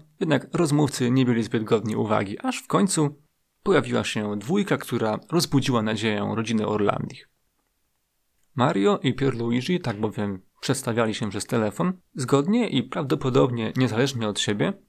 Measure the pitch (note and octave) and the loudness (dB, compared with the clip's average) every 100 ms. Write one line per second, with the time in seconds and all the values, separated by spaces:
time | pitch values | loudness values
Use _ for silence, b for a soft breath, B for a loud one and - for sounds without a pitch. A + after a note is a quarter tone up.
0 | - - E3+ C#3 - E3 E3 D3 C#3+ - | -6 -6 0 0 0 0 2 4 2 0
1 | A#2+ C3 B2 A#2 A2 A#2 G#2+ A2+ G#2+ A2+ | 2 4 4 2 0 -2 0 0 0 -2
2 | G#2+ G#2+ G2 - B3+ - - E3 G3 - | 0 0 0 -4 -6 -6 -2 2 2 2
3 | D3 - _ _ _ _ - D3+ A2+ A#2+ | 0 -2 _ _ _ _ 2 2 2 -2
4 | G#2 A2+ G#2 G#2 G#2+ G3 G3 C3+ - A#2 | -2 -4 -4 -6 -2 -2 0 -2 -2 -2
5 | A2 A2 - D#3+ - C#3 C3 A#2+ A2 A2 | 0 -2 -2 -2 2 2 2 2 0 0
6 | A2 G#2 G#2 G#2+ A2+ A2+ G#2 G#2 G2+ - | 0 0 -2 -2 0 0 0 2 2 0
7 | - - - _ _ _ _ _ _ _ | -4 -10 -20 _ _ _ _ _ _ _
8 | _ _ _ _ _ - C3+ F#3+ G3+ G3 | _ _ _ _ _ 0 2 4 2 2
9 | C3+ A2+ C3+ A#2 A#2 B2 B2 F3+ B2+ G#2 | 0 0 -2 -2 -2 -2 0 -2 -2 -4
10 | G#2+ G#2 G2+ F#2+ _ _ - B2+ A#2+ A2+ | -4 -2 -6 -6 _ _ -4 -2 0 0
11 | A2+ G#2 G#2+ G2+ - B2 G#2+ - F3 F#3 | 0 0 -4 -6 -2 0 0 0 -4 -4
12 | _ - B2 C#3+ D3+ A#3 A3+ C3+ A#2 - | _ -8 2 2 4 2 2 0 -2 -4
13 | C3+ D3+ C3 B2+ C#3 A#2+ A2 B2+ B2+ A2 | -2 -2 2 2 2 0 -4 0 0 2
14 | C3+ B2+ G#2+ G2+ - G#2 D3+ G3+ | 0 0 -4 -2 -2 0 0 -2